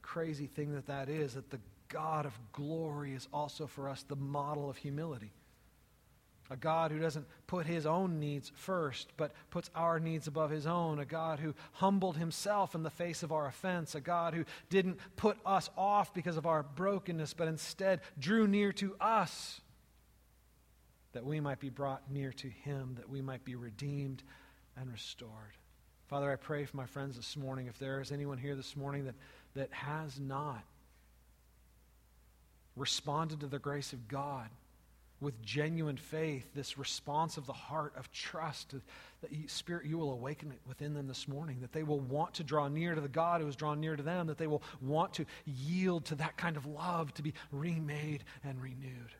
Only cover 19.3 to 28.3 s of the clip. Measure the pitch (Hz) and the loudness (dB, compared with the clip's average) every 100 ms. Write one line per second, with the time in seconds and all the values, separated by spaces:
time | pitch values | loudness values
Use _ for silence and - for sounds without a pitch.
19.3 | - - - - - - - - - - | -2 -10 -12 -16 -20 -20 -20 -20 -20 -20
20.3 | - - - _ - - _ - 120 127 | -20 -20 -20 _ -20 -20 _ -12 -8 -2
21.3 | 156 143 131 139 123 139 135 135 139 135 | 0 0 -2 -6 -2 -2 -2 -4 -4 -4
22.3 | 127 135 - 143 139 131 123 104 135 135 | -6 -10 -8 -6 -4 -4 -8 -8 -6 -4
23.3 | 127 - 123 120 104 143 143 139 131 - | -6 -8 -8 -8 -6 -4 -2 -2 -4 -10
24.3 | - - - - - 131 110 - - 117 | -20 -20 -20 -18 -10 -10 -8 -10 -10 -12
25.3 | 110 107 - - - - _ - 139 143 | -14 -16 -20 -20 -20 -20 _ -4 0 2
26.3 | 135 - 147 139 139 123 139 139 120 117 | 0 0 -2 -2 -6 -6 -4 -6 -6 -8
27.3 | 147 135 131 123 113 135 139 135 143 143 | -6 -4 -4 -6 -6 -4 -2 -2 -2 -2